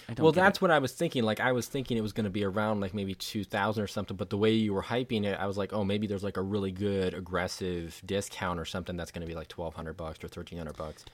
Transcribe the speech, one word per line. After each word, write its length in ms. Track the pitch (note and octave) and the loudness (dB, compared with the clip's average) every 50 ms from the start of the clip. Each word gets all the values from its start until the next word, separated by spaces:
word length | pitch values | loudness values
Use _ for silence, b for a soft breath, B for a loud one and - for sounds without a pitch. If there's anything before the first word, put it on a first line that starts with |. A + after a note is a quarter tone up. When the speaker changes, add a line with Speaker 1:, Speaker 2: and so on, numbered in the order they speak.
| - - | -10 -8
Speaker 1:
I 60 | A#2 | -2
don't 100 | A#2 C3+ | 4 6
Speaker 2:
Well, 80 | D#3+ | 6
Speaker 1:
get 100 | D3+ E3+ | 8 8
Speaker 2:
that's 180 | F#3 G3 F#3+ - | 6 6 6 6
Speaker 1:
it. 20 | |
Speaker 2:
what 100 | F#3+ F#3 | 4 6
I 80 | E3 D3+ | 6 6
was 140 | C3+ B2 - | 4 2 0
thinking. 300 | - E3 E3 - C3+ A2+ | -2 -2 0 2 2 2
Like, 180 | A2 G#2+ G#2 | 2 2 2
I 100 | G#2+ B2 | 2 2
was 160 | B2+ B2 A2+ - | 2 2 0 -2
thinking 300 | - C#3 B2+ - B2 A2+ | -4 -4 -2 0 0 0
it 40 | |
was 120 | G#2+ G#2+ - | 0 0 -2
gonna 160 | - A2+ G2+ | -2 -2 0
be 160 | F2+ G#2 G#2 | 0 0 0
around, 340 | G2 F#2 G#2+ G#2+ G#2+ A2 G#2 | 0 0 0 0 2 0 0
like, 140 | G2 F#2+ F2+ | -2 -2 -2
maybe 220 | G#2+ G2 F#2+ F#2 | -2 -4 -4 -4
two 280 | - - - - A2 G2 | -6 -8 -6 -4 -4 -4
thousand 400 | - - G#2+ G2 G#2+ G#2+ A2 G#2 | -2 0 2 2 2 2 0 -2
or 40 | F#2+ | -2
something, 280 | - - G2+ - G2+ | -4 -4 -6 -4 -6
but 140 | F2+ G#2 F#2 | -6 -4 -2
the 80 | - G2+ | 0 4
way 140 | G#2 A2 A2 | 4 6 6
you 200 | A2+ A2 G#2+ G2 | 6 4 4 2
were 100 | F#2+ F2+ | 0 0
hyping 420 | - A#2+ B2 C3 B2 A#2+ A2 G2+ | 0 0 -2 0 0 0 0 2
it, 120 | G#2 G2 D#2 | 2 0 0
I 80 | F2+ G2+ | 0 -2
was 100 | G2 G2+ | 0 -2
like, 160 | G2 F#2 - | -2 -2 0
"Oh, 100 | G#2+ G#2 | 0 0
maybe 240 | F#2+ G2+ G#2 G#2+ G2+ | 2 2 0 0 0
there's, 160 | G2+ G2 F#2+ | -2 -2 -2
like, 140 | G2+ F#2+ F#2 | -2 -2 -2
a 40 | |
really 300 | F#2 F#2+ G2+ G#2 G2 G2 | -2 0 0 0 0 0
good 420 | F#2+ F2+ G#2 G2+ G2 G2 F#2 F#2 - | 0 0 0 2 2 2 2 2 0
aggressive 880 | F#2 F#2+ E2+ F2+ F2 F2 F#2 - - G2 F#2 F2+ F2 E2+ E2 E2 - - | -2 -4 -2 0 0 0 0 -2 -4 -4 -2 -2 -2 -4 -6 -10 -12 -6
discount 540 | F2+ G2 G2 G2+ - - - - F#2 F2 E2+ | -2 -2 -2 -2 -2 -6 -4 -2 -2 -2 -2
or 60 | D#2+ | -4
something 300 | - - F#2+ E2+ - F#2 | -4 -6 -6 -6 -6 -6
that's 160 | F2 E2+ - | -6 -6 -6
gonna 140 | - F2+ E2+ | -8 -8 -8
be, 80 | E2 E2 | -6 -6
like, 160 | E2 D#2 - | -8 -8 -10
twelve 240 | - - F2 D#2+ D#2 | -8 -8 -6 -6 -6
hundred 240 | - D#2+ D#2+ D#2+ D#2+ | -6 -8 -8 -8 -6
bucks 260 | E2 D#2+ D#2+ - - | -8 -8 -8 -8 -12
or 60 | D#2+ | -12
thirteen 280 | - - E2 - - E2+ | -10 -10 -12 -10 -10 -8
hundred 180 | E2 D2+ D2 - | -8 -8 -8 -8
bucks." 260 | D#2+ D#2 D2+ - - - | -8 -10 -10 -12 -18 -18